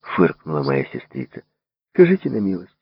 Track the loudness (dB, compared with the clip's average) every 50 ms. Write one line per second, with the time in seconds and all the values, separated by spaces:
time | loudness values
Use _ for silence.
0 | -12 -6 0 0 0 0 0 _ _ -6 -6 -4 -2 -2 -2 -2 -4 -6 -10 -14
1 | -14 _ -12 -12 -12 -12 _ -20 -20 _ _ _ _ _ _ _ _ _ _ 4
2 | 6 6 6 0 0 -4 -4 -2 -2 -2 -2 -4 -8 -14 _ _